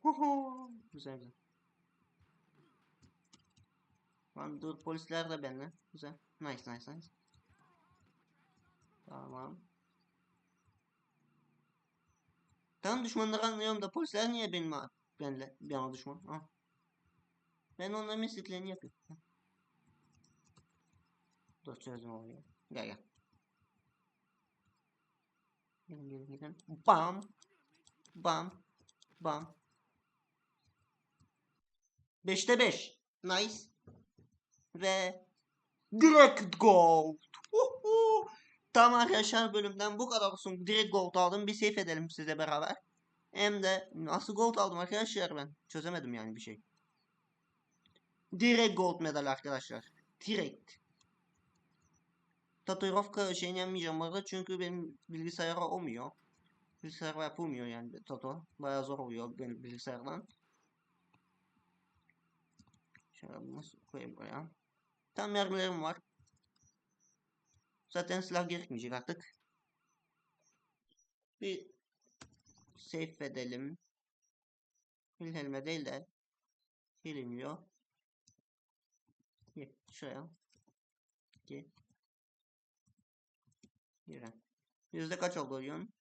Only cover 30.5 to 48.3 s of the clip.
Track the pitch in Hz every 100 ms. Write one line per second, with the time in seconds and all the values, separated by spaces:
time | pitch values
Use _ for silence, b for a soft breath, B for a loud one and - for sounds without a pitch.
30.5 | _ _ _ _ _ _ _ _ _ _
31.5 | _ _ _ _ _ _ _ 180 190 -
32.5 | 247 240 - - - _ _ 180 185 214
33.5 | - - _ - - _ _ - _ _
34.5 | _ _ 175 190 190 185 185 - _ _
35.5 | _ _ _ _ 214 320 302 269 277 190
36.5 | - 226 185 170 165 156 156 _ - -
37.5 | 427 523 508 466 453 453 440 - B B
38.5 | B _ 240 240 240 233 220 214 233 226
39.5 | 208 202 196 208 208 247 226 202 190 202
40.5 | 185 180 214 214 196 180 185 180 202 208
41.5 | 214 214 214 180 160 165 - 156 156 156
42.5 | 147 156 - _ _ _ _ _ - 208
43.5 | 208 190 190 190 160 160 175 - 202 233
44.5 | 226 196 175 180 208 226 214 180 151 147
45.5 | 147 _ 160 156 175 131 120 110 110 -
46.5 | 107 _ _ _ _ _ _ _ _ _
47.5 | _ _ _ _ _ _ _ _